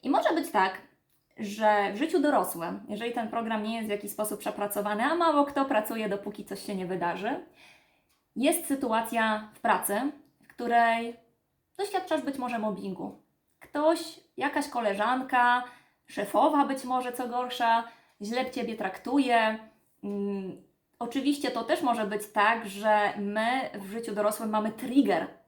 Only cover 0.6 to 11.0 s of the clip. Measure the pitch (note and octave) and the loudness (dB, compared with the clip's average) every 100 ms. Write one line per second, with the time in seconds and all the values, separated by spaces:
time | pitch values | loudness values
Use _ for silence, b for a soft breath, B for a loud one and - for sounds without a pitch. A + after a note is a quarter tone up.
0.6 | F#3+ - - _ _ _ _ - G#3 G#3 | 2 0 -16 _ _ _ _ -10 -10 0
1.6 | G#3+ G#3 G3 G3+ D#4 F4 D4 B3+ F3+ E3+ | 4 4 2 0 0 2 4 2 0 -4
2.6 | E3+ G3 - G#3 A#3 A#3+ A3 A3+ A3+ A3 | -6 -8 -8 -6 -6 -4 -4 -4 -2 -4
3.6 | G#3+ A3+ G#3+ G#3 G#3 - G#3+ G#3 - G#3+ | -2 -6 -4 -6 -6 -6 -4 -4 -6 -4
4.6 | G#3 G#3 G#3 G#3 B3 E4 E4+ D4 C#4+ - | -4 -2 -2 0 0 2 4 4 2 2
5.6 | C#4 C#4 G#3+ A3+ G#3+ G3 G3+ G3+ G3+ G3 | 0 0 0 -4 -2 -4 -6 -12 -10 -10
6.6 | - G3+ F#3 F3+ E3+ E3+ G#3 C#4+ - b | -6 -6 -4 -2 -2 -2 -4 -6 -8 b
7.6 | b b b b b b _ - C4+ E4+ | b b b b b b _ 0 2 2
8.6 | - C#4 B3+ A3 A3+ A#3 A3 G#3+ G#3+ - | 0 -2 0 0 0 0 2 0 -4 -4
9.6 | A3+ F#3+ - G3+ C4+ - _ _ _ - | 2 2 2 0 0 -4 _ _ _ -8
10.6 | A#3+ A#3 A#3 A3+ | 2 4 6 2